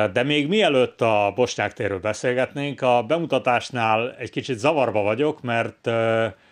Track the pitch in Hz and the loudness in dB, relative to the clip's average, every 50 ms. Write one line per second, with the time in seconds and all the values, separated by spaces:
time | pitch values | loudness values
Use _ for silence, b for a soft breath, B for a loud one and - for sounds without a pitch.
0 | 107 104 92 120 127 143 147 147 139 147 190 220 202 165 143 127 123 117 - - | 2 2 0 0 0 0 0 0 0 2 2 2 2 4 4 4 2 2 0 0
1 | 123 113 110 104 101 101 95 - 123 120 - - 104 101 - - 113 98 98 92 | 0 2 2 2 2 2 2 0 0 0 0 -2 -4 -4 -4 -4 -4 -4 -4 -2
2 | 87 107 107 - - 131 123 127 127 - - 143 143 143 135 - 139 127 123 120 | -4 -4 -4 -2 -2 -2 0 0 -2 -2 -4 -6 -8 -6 -6 -2 0 2 2 2
3 | 113 107 151 170 170 - 143 127 - 131 120 120 - - - 123 113 110 110 110 | 2 0 -2 -2 0 0 -2 0 2 2 0 0 -2 -4 -4 -2 0 2 2 2
4 | 117 127 - - 123 104 - - 110 - 131 107 110 147 170 147 127 113 98 107 | 0 -2 -6 -10 -12 -10 -8 -6 -6 -4 -4 0 0 2 2 2 2 2 2 0
5 | 101 101 110 117 147 151 151 - - 123 117 117 113 110 - _ - 120 117 113 | 0 0 0 0 0 -2 -2 -4 -4 -2 -2 -2 -2 -2 -6 _ -4 -2 0 0
6 | 113 113 110 113 113 110 b b b b | 0 2 2 0 0 -2 b b b b